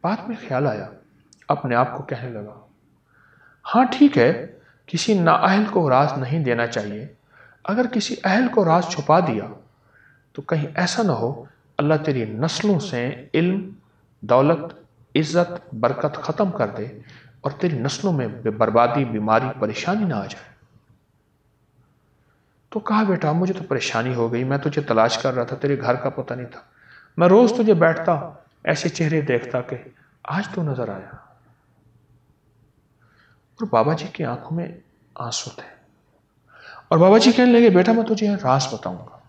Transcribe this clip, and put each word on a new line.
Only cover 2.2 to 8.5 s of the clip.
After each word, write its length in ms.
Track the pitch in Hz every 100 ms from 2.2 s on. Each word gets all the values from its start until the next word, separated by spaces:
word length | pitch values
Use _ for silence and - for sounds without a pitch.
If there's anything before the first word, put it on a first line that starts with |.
| 127
लगा, 240 | 113 104 101 _ _ _ _ _ _ _ _ _ _ -
"हाँ, 200 | 226 254
ठीक 300 | - 285 156
है, 140 | 117 120 143 - _ _ -
किसी 300 | 170 - 202
नाअहल 460 | 165 156 - 196 202
को 220 | 190 156
राज 280 | 127 139 135
नहीं 240 | 127 165
देना 240 | 135 117 117
चाहिए। 480 | 117 104 104 131 - _ _ - _ -
अगर 220 | 214 247
किसी 280 | 240 - 247
अहल 320 | 190 196
को 160 | 254